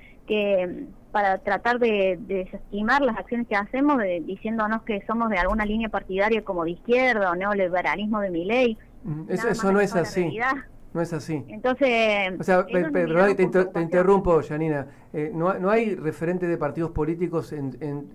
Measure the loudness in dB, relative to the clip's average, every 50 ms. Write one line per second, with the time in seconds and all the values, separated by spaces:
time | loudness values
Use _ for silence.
0 | -20 -20 -20 -18 -6 -2 -2 0 2 2 2 2 0 -2 -6 -10 -12 -14 -16 -20
1 | -12 -4 -2 0 2 2 0 0 0 -2 -2 0 0 0 2 2 2 2 2 2
2 | 2 2 0 -2 -4 -4 -4 -4 -4 -6 -10 -14 -12 -10 -6 -4 0 2 2 2
3 | 2 2 0 -4 -6 -4 -4 -4 -2 -2 -2 -2 -2 -2 -2 0 2 2 2 2
4 | 0 0 -2 -4 -4 -6 -8 -6 -6 -4 -2 -2 -2 -2 -2 -4 -4 -4 -4 -4
5 | -4 -4 -2 -2 0 0 0 0 0 0 0 0 0 -2 -2 -2 -2 -2 -4 -6
6 | -6 -4 0 0 2 2 2 0 0 -2 -4 -2 -2 -4 -6 -6 -2 0 2 4
7 | 4 2 2 2 2 0 0 0 0 0 2 2 2 2 0 0 0 0 -2 -2
8 | -2 -2 -2 -2 -2 -2 -2 -4 -2 0 2 2 2 2 0 -4 -10 -20 -20 -12
9 | -8 -8 -8 -8 -6 -6 -4 -2 0 -2 0 0 2 2 4 4 2 2 2 0
10 | -2 0 0 -2 -2 -2 -2 0 0 0 0 -2 -6 -12 -20 -20 -16 -8 -4 -4
11 | -4 -4 -4 -6 -4 -4 -6 -6 -6 -10 -8 -2 -2 -2 2 2 2 4 4 4
12 | 4 4 2 2 0 -2 -4 -2 2 4 4 4 4 2 0 0 0 2 2 0
13 | 2 4 4 4 6 6 4 4 2 4 4 2 2 2 0 -2 -2 2 2 4
14 | 6 6 4 4 4 4 4 4 2 0 -2 -2 0 0 0 -2 -4 -8 -12 -20
15 | -18 -10 -6 -6 -6 -4 -2 -2 0 0 0 0 0 2 2 2 2 0 -2 -2
16 | -4 -6 -4 -2 -2 -2 -2 0 0 -2 0 0 -2 -2 -2 -2 -4 -2 -2 -2
17 | -2 0 0 -2 -2 -2 -2 -4 -4 -4 -6 -6 -6 -6 -6 -6 -6 -6 -6 -6
18 | -8 -12 -10